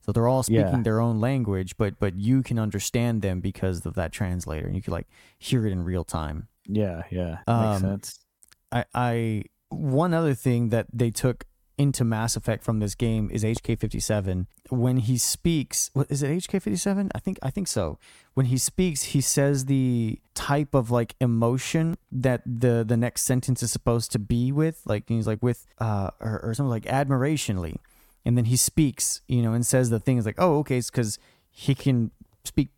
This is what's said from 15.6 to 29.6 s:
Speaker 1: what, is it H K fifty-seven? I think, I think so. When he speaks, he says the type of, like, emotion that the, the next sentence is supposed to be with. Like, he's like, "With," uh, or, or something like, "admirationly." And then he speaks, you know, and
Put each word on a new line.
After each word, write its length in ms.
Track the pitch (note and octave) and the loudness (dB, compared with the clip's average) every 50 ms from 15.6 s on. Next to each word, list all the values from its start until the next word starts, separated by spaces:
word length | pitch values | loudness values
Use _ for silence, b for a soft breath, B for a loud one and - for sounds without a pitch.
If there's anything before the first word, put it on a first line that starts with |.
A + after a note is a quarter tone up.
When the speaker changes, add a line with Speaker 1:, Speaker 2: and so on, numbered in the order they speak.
| C3+ - - - - - _ | -2 -2 -4 -6 -6 -2 _
Speaker 1:
what, 160 | C#3 C3+ - | -2 -2 0
is 140 | D3 C3+ D3 | -2 -2 -2
it 60 | C3+ | -2
H 180 | D3+ F3+ F3+ - | -2 -2 -4 -2
K 100 | - G3 | -4 -2
fifty-seven? 520 | - G#3 G#3 F3 - G3+ G3 G3 G3+ F#3+ - | -2 -2 -4 -2 0 0 0 0 -2 -4 -6
I 60 | G#2 | -6
think, 180 | - - F#3 - - | -6 -6 -8 -4 -6
I 60 | - | -6
think 180 | - - F#2 - | -4 -4 -6 -4
so. 320 | - A2+ F#2 D#2 C2+ - B B B B B B B | -2 -2 -2 -2 -6 -8 B B B B B B B
When 120 | - C3+ B2 | 0 2 2
he 100 | B2+ B2+ | 2 0
speaks, 460 | - - - - F#3 F#3 D#3 C3+ - | 0 -2 0 0 0 0 0 -2 -6
he 180 | - - C#3+ | -2 0 0
says 440 | B2+ - - - C#3 C#3 C#3+ C3 C3 | 0 2 2 2 2 2 2 0 0
the 540 | C3+ C#3 C3+ C3 B2+ B2 A#2+ A#2 A2 - - _ _ _ | 0 2 2 2 2 2 0 0 -2 -4 -6 _ _ _
type 380 | - - - C#3+ D3 D3+ - - | -10 -2 0 0 0 0 2 2
of, 160 | C#3 A#2+ A2 | 0 2 4
like, 240 | A#2+ A#2+ A#2 - - _ | 2 2 0 0 -2 _
emotion 800 | C3 B2 A#2 A2+ A#2 A#2 B2 C3 - - - E3 D#3+ E3 E3 - _ _ | 0 2 4 4 2 2 2 0 -2 -2 0 0 0 0 -2 -4 _ _
that 300 | - C3+ A#2+ C3 B2 A#2 - | -8 0 0 2 0 0 -2
the, 380 | B2+ B2 A2+ A#2+ B2 A#2 A#2 A2+ G#2+ | -6 -4 2 2 4 4 4 2 2
the 80 | A#2+ A2+ | 2 2
next 260 | A#2+ A#2+ - - - | 2 0 -2 -4 0
sentence 380 | - C3 B2+ B2+ - B2+ - | 2 2 0 2 0 -2 0
is 100 | - A#2 | 0 -4
supposed 400 | - A2 - - A#2 A#2 A2 - - | -4 -2 0 0 0 0 0 -2 -4
to 60 | A2+ | -4
be 320 | G#2 - B2 A#2+ B2 B2+ | -2 0 0 0 2 2
with. 300 | C#3 C#3+ D#3 D#3+ D#3 - - | 2 2 0 0 -2 -6 -4
Like, 240 | - G#2+ G#2 - - | -4 -4 -4 -2 -2
he's 180 | A#2 A2+ G#2+ G#2 | -2 0 0 0
like, 160 | A2 G#2+ - | -2 0 0
"With," 240 | B2+ A#2 - - _ _ _ | 0 0 -2 -8 _ _ _
uh, 320 | A#2 A2+ G#2+ G2+ G2 - - _ | -2 -2 0 0 -2 -4 -6 _
or, 200 | - A2+ A2 - | -6 -6 -6 -4
or 120 | - A2 A2+ | -4 -4 -4
something 160 | A2+ C#3 C3+ | -2 -2 -2
like, 180 | A#2+ A2 - - | -2 -2 -4 -2
"admirationly." 880 | - C3+ C#3+ C3+ C#3 B2+ B2+ C#3+ D#3 C#3+ - - G#2 F#2 E2+ D#2+ - - _ b b b b b b b b | -2 -2 0 0 0 0 2 0 0 -2 -2 -2 -4 -4 -4 -6 -8 -10 _ b b b b b b b b
And 100 | A#2+ A#2 B2 | 2 2 2
then 80 | A#2+ | 2
he 100 | A2+ B2+ | 2 2
speaks, 680 | B2 - - _ - D#3 C#3 A2+ - - - - - _ - | 2 0 0 _ 2 2 2 2 -2 -4 -4 -4 -6 _ -2
you 160 | C3 B2 A#2 | 0 0 2
know, 100 | A2+ A2 | 2 0
and 100 | A#2+ | 0